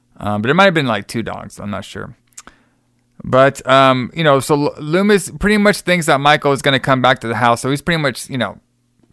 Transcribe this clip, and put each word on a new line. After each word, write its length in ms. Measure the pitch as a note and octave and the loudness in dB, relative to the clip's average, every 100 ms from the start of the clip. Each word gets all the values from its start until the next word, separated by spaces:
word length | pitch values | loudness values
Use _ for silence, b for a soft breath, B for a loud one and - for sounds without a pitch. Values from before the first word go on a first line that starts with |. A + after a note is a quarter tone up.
| _ - | _ -12
Um, 240 | G2+ G#2 | -6 -4
but 100 | A2+ | 0
it 40 | E3 | 4
might 100 | G3 | 4
have 80 | |
been, 120 | E3 C3 | 2 0
like, 200 | G#2 G2+ | -2 -4
two 160 | A#2+ | -8
dogs. 380 | G2+ F#2 - - | -8 -10 -14 -14
I'm 100 | G2+ | -10
not 140 | G2 G2 | -10 -12
sure. 320 | G2+ G2 - _ B B B B B B B _ - | -14 -14 -18 _ B B B B B B B _ -16
But, 420 | - B2+ C3+ C3+ - | 0 4 4 2 0
um, 440 | C3+ C3+ B2+ B2 E3 | 4 4 2 -2 -2
you 80 | |
know, 160 | D#3 C#3 | 2 2
so 160 | - C#3+ | 2 0
L-, 180 | D3 - | -2 -6
Loomis 500 | D3+ E3+ G3+ G#3 - | -4 0 2 0 0
pretty 260 | D3+ G3+ G#3 | -4 0 2
much 240 | G#3 F#3+ | 2 0
thinks 260 | - F3+ D#3 | -2 -2 0
that 120 | C#3 | 2
Michael 340 | C#3+ D3+ C#3+ | 4 2 2
is 80 | C3+ | 0
gonna 180 | C#3+ C3 | 0 0
come 220 | C#3+ B2+ | 2 2
back 180 | B2 C3 | 2 2
to 60 | A#2 | -2
the 80 | A2 | 0
house, 260 | B2 A#2 | 0 0
so 80 | B2+ | -2
he's 120 | D3 | -4
pretty 200 | - E3 | -4 -2
much, 280 | C#3+ A2+ - | -2 -6 -8
you 80 | C3 | -6
know, 220 | G2+ - _ _ _ _ _ | -6 -8 _ _ _ _ _